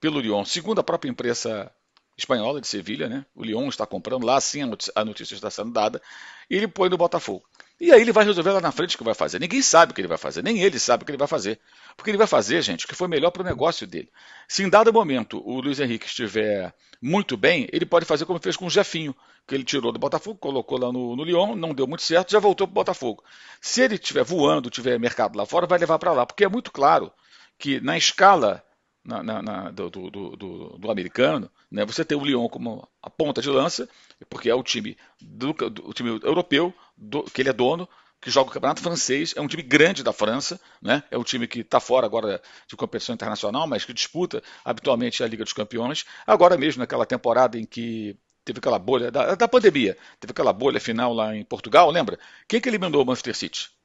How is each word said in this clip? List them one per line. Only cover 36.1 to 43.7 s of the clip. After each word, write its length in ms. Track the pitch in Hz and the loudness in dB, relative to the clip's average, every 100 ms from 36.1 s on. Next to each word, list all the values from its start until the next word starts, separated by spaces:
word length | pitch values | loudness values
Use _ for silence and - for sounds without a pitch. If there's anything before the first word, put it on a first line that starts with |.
| 113 | -4
europeu, 500 | - 160 175 139 175 185 _ _ | 0 0 2 0 0 -4 _ _
do, 260 | 107 139 | -8 -8
que 180 | - - | -8 -4
ele 80 | 135 | -2
é 20 | |
dono, 340 | 123 123 165 185 _ _ _ | 2 2 0 -6 _ _ _
que 120 | - | 0
joga 180 | 139 131 | 2 2
o 40 | |
Campeonato 280 | - 131 - | 0 -2 -2
Francês, 540 | 175 165 - 135 160 - | -4 -4 -2 -2 -2 -6
é 40 | |
um 40 | 147 | -6
time 160 | - | -6
grande 400 | 127 147 165 190 | 0 4 4 4
da 80 | 127 | -4
França, 480 | 104 107 120 - 175 _ _ | -2 -2 -2 -4 -10 _ _
né? 220 | - 135 - | -2 -2 -2
É 80 | 120 | -6
um 40 | |
time 240 | 120 131 117 | -4 -4 -4
que 160 | 123 | -8
tá 160 | 110 127 | 0 0
fora 280 | - 123 117 | 4 2 2
agora 340 | 113 107 95 - - _ | 0 -4 -6 -10 -20 _
de 80 | |
competição 400 | - 127 113 - | -10 -8 -6 -8
internacional, 520 | 117 110 104 107 120 | -8 -6 -4 -4 -2
mas 180 | 160 | -2